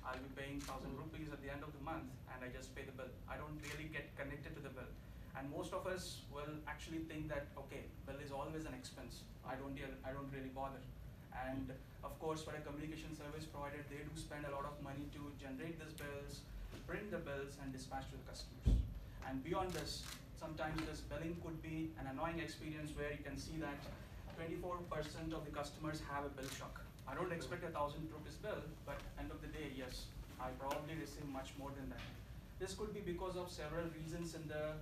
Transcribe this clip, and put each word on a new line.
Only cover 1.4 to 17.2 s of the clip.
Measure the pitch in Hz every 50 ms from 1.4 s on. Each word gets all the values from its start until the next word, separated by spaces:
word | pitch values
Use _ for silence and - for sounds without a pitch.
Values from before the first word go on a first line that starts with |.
| 135 139
end | 139 143 151
of | 151
the | 147 -
month | 135 156 160 160 135 127 127 - - -
and | 127 127 123
I | 127
just | 127 131 127 - -
pay | 147 135
the | 135
bill. | 131 123 131 127 120 - - -
I | 135 -
don't | 151 151 151 151 151
really | 147 147 151 151 156
get | 151 147 139 - - -
connected | 139 135 143 - - 160 156 147
to |
the | 139 135 123
bill. | 127 120 117 - - - - - - - - - 131
And | 139 143
most | 143 170 180 165
of | - 190 190 185
us | 185 180 - - - - - - -
will | 143 147 147 156 151 - -
actually | 147 - - 175 160 160 160 160
think | 160 151 151 151
that, | 151 143 143 - -
okay, | - 135 - 143 135 131 - - - -
bill | 135 135 139
is | 143 139
always | 139 135 143 151 156 156 - -
an | 131
expense. | 127 127 - - 135 127 120 - - - - - - - -
I | 131
don't, | 131 139 139 139 - 139 135 131 - -
I | 131
don't | 135 139 139 135 139
really | 139 131 131
bother. | - - 131 - - - - - - - - - - - - -
And | - - - 127 135 - - - - - - - - - -
of | - - -
course, | 165 156 156 156 -
for | 151
a | 151 147
communication | 151 151 143 151 160 151 156 156 156 160 156
service | 151 147 147 151 156 156 -
provider, | - 143 143 143 143 147 147 135
they | 143 143 147
do | 151 151 160
spend | - - 156 147 151
a | 143
lot | 139 139 139 143
of | 143 147 139
money | 139 135 143 147 147 147
to | 147 147 143 139 -
generate | 143 135 131 131 160 165 170 160
these | 160 156 151
bills, | 151 147 143 143 143 143 143 - - - - - - - - - - -
print | - 170 196 208 214
the | 175 165